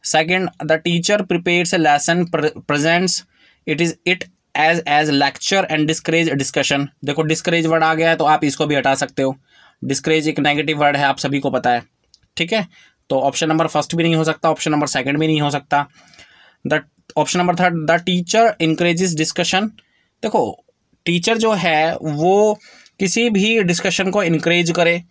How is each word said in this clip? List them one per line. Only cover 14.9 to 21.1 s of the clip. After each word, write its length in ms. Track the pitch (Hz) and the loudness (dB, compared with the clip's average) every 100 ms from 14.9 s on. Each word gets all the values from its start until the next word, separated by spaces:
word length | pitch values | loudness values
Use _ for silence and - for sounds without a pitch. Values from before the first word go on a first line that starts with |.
| 139 127 147 | -2 -2 0
भी 80 | 156 | 2
नहीं 140 | 156 | 2
हो 100 | 147 | 0
सकता। 360 | 143 - 143 143 _ - - - _ _ _ - | -4 -2 -2 -2 _ -20 -20 -20 _ _ _ -4
The 120 | 151 - _ _ - | -4 -4 _ _ -4
option 240 | 147 180 | -2 0
number 140 | 180 170 | 0 2
third, 200 | 180 170 151 | 0 0 0
the 80 | 170 170 | 0 0
teacher 380 | 180 175 214 226 - | -4 0 2 2 2
encourages 540 | 160 160 175 170 185 160 | -2 0 0 0 0 0
discussion। 520 | 160 - 170 185 214 - _ _ _ _ | -4 -2 -2 -2 -2 -8 _ _ _ _
देखो 420 | 226 220 113 - _ _ _ _ | -2 -2 -2 -6 _ _ _ _
टीचर 320 | - | -2